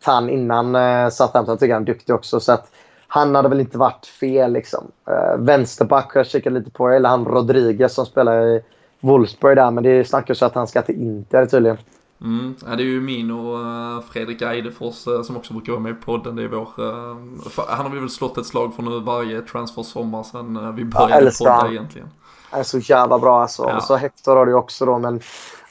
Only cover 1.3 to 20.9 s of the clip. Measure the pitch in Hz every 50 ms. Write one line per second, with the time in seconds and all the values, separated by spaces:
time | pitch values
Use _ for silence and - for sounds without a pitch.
1.3 | - 127 110 107 113 107 139 120 120 110 110 117 117 - - - 120 113 - -
2.3 | - 117 - - 120 110 - _ _ _ _ _ _ _ _ _ - 147 147 143
3.3 | 139 135 139 135 135 139 131 117 - 120 131 123 - - - - - _ 135 135
4.3 | 131 135 131 120 120 120 - - - - - - - _ _ - - - - -
5.3 | 87 - 117 131 143 139 120 113 - - 120 107 143 135 131 - - 139 123 -
6.3 | - 135 - 131 127 123 104 113 - - 123 123 127 135 127 123 127 123 117 113
7.3 | 127 127 117 117 131 131 120 117 110 104 131 120 - 135 127 120 - 139 127 117
8.3 | 117 113 117 117 117 113 113 _ _ _ _ _ _ _ - 131 139 127 117 104
9.3 | - - - 139 139 135 127 120 117 120 120 131 131 127 123 - - 135 131 -
10.3 | 127 - 131 120 - 127 120 113 - - - - - - 123 113 107 104 101 -
11.3 | - 131 131 123 - 127 117 113 110 - - _ _ _ _ _ _ _ - 113
12.3 | 113 117 127 127 131 131 131 120 117 123 127 131 131 131 131 135 131 120 117 113
13.3 | 117 117 117 120 120 117 117 117 117 117 117 117 120 117 - - - 120 110 113
14.3 | 117 117 120 120 117 120 110 120 117 - 117 120 117 - - 123 120 117 117 117
15.3 | 127 120 - - 117 113 110 - 120 120 110 113 113 113 - - 117 113 113 123
16.3 | 117 117 113 110 117 110 110 110 - - 113 110 113 120 120 120 120 120 120 123
17.3 | 127 123 - - - - - - - 135 139 139 139 139 131 127 - - 135 123
18.3 | - - 113 - - 123 120 117 117 - 120 120 117 117 107 123 120 120 120 110
19.3 | 110 113 117 - - 120 117 113 - 120 113 - - 131 117 110 110 110 110 -
20.3 | - 120 120 117 113 110 110 113 110 117 117 117